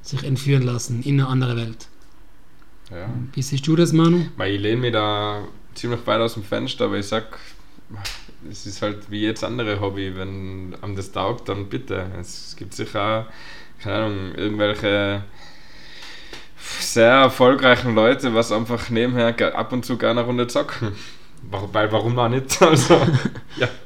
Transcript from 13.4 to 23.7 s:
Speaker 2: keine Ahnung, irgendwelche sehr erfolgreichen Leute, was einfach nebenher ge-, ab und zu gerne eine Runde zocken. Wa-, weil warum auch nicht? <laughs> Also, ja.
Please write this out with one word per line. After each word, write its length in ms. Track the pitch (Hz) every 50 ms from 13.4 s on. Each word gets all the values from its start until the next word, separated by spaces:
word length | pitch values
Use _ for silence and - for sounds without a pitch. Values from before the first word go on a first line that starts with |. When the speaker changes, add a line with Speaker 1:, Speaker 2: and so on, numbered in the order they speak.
| - - - - - - - -
Speaker 2:
keine 140 | - 107 98 104 110
Ahnung, 300 | 110 104 98 92 92 -
irgendwelche 840 | - 92 107 104 104 104 104 104 104 - 104 101 101 101 101 101 101 101 - - - - - - - - - - - - - - - - - - - - - - - - - - - - - - -
sehr 320 | - - - 117 113 117
erfolgreichen 840 | 127 135 135 127 - - 127 123 139 131 135 127 123 120 123 123 113
Leute, 400 | 110 110 117 135 139 - 127 113
was 180 | 110 113 -
einfach 380 | 104 110 117 113 120 113 - -
nebenher 420 | 117 110 117 127 123 123 117 117
ge-, 200 | 113 - 101 90
ab 200 | - - 113 -
und 120 | 127 127 117
zu 120 | - 127 110
gerne 220 | - 117 117 123
eine 60 | 117 120
Runde 180 | 123 123 120
zocken. 460 | 120 - 143 - - - - 120 104 98 - - - - - - - - - - 104
Wa-, 180 | 98 98 101 98
weil 180 | 92 107 107 107
warum 260 | 107 107 101 117 120 123
auch 100 | 120 113
nicht? 320 | 120 135 131 - - -
<laughs> 0 |
Also, 320 | 190 165 160 135 123 - 175 143 135 170 156 127 - - - - - - - -
ja. 100 | 123 120